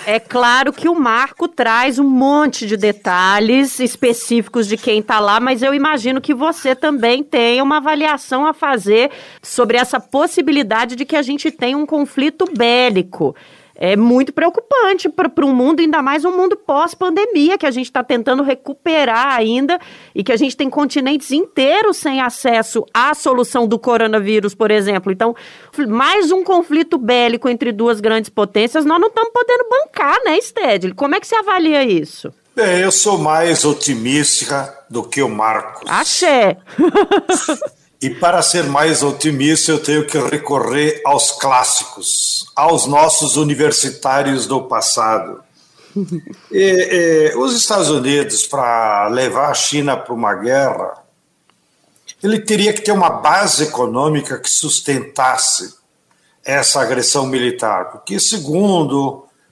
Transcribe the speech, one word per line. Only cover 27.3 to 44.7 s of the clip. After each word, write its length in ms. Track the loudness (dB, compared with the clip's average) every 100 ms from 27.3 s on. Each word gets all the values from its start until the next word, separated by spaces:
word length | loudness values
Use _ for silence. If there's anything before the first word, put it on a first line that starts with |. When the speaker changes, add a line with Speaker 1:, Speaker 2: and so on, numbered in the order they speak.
| 0 -2
Speaker 1:
entre 220 | -2 -2
duas 300 | 0 0 0
grandes 300 | 0 0 -2
potências, 540 | -2 0 0 0 0
nós 160 | 2 2
não 100 | 2
tamo 200 | 0 0
podendo 360 | 0 0 0 2
bancar, 500 | 0 0 -2 0 2
né, 160 | 2 0
Stedley? 540 | -2 -4 0 0 -2
Como 200 | -4 -2
é 60 | -2
que 60 | -2
você 100 | -2
avalia 480 | 0 0 2 2
isso? 480 | 2 0 -2 -10 -18 -18 _ -2
Speaker 2:
Bem, 240 | 2 2
eu 100 | 2
sou 280 | 2 2 0
mais 480 | 2 2 2 2 0
otimista 1080 | 0 -2 -4 0 0 0 -2 -2 -6 -6 -14 _
do 140 | -10
que 180 | -6 -2
o 80 | -2
Marcos. 600 | 0 -2 -2 -6 -14 -4
Speaker 1:
Axé! 680 | -4 -2 0 2 4 2 0 -8 0
<laughs> 960 | 2 2 2 0 0 -2 -2 -6 -8 -12 _ _
Speaker 2:
E 120 | -8
para 320 | -2 0 2
ser 220 | 0 0
mais 380 | -2 0 2 2
otimista, 680 | -2 -2 -2 0 2 2 0
eu 100 | -2
tenho 240 | 0 -2 0
que 120 | -2
recorrer 840 | -2 -4 -2 -2 -2 0 -2 -2
aos 280 | 0 0 0
clássicos, 1120 | -2 0 2 2 -2 -6 -10 -6 -4 -4 -6 -6
aos 320 | 0 2 2 2
nossos 500 | 4 4 2 0 0
universitários 1120 | 0 2 2 2 -4 -4 0 0 0 -2 -2
do 160 | -4
passado. 800 | -2